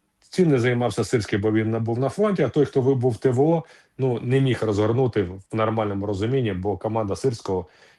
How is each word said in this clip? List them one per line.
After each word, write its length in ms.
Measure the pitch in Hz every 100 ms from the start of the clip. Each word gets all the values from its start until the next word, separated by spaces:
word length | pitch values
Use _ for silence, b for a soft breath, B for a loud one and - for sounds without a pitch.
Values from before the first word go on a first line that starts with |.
| _ _
цим 300 | _ - 170
не 100 | 135
займався 440 | 123 120 120 117
Сирський, 360 | 107 120 101 104
бо 120 | 107
він 200 | 107 110
не 80 | 113
був 200 | 113 117
на 100 | 135
фронті, 340 | - 208 180
а 60 | 131
той, 160 | 151 135
хто 160 | 139
ви-, 140 | 127 135
був 220 | 123 113
Т 120 | 131
В 120 | 123
О, 220 | 151 165 160 B B B
ну, 220 | 131 117
не 220 | 123 135
міг 180 | 135 113
розгорнути 600 | 110 101 107 120 127 107
в 180 | 90 95 -
нормальному 540 | 110 110 110 104 98 101
розумінні, 480 | 95 110 135 113
бо 240 | 92 98 92
команда 380 | 110 110 104 92
Сирського 520 | 131 117 - 92 87 b b